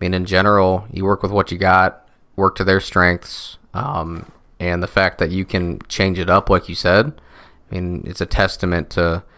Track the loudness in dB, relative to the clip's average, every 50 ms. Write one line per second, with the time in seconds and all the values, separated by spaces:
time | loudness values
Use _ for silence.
0 | -4 -2 -2 -2 -2 0 2 2 4 4 4 4 4 4 2 0 -4 -8 -8 -4
1 | -2 0 0 0 -2 -2 0 -2 -2 -2 -4 0 2 4 4 4 4 2 0 -4
2 | _ _ _ _ _ _ _ 0 0 0 0 0 0 2 2 2 0 0 2 4
3 | 4 4 2 0 -4 -10 -14 -14 -14 -16 -18 -20 _ _ -8 -6 -6 -6 -6 -6
4 | -6 -8 -10 -12 -14 -16 -20 _ _ _ _ -8 -4 -4 -2 -2 -4 -2 0 0
5 | 0 0 0 -2 -2 -2 -2 -4 -4 -4 -4 -4 -2 -4 -6 -8 -10 -10 -4 -2
6 | -2 0 0 -2 0 2 2 2 4 2 2 2 0 -2 -8 -4 0 4 4 4
7 | 4 2 -2 -10 -16 _ -20 -20 -20 -20 _ _ _ _ -8 -8 -6 -6 -6 -8
8 | -8 -10 -8 -8 -4 -2 0 2 2 0 0 -2 -2 -2 -2 -2 -2 -4 -2 -2
9 | 0 0 0 -2 -6 -10 _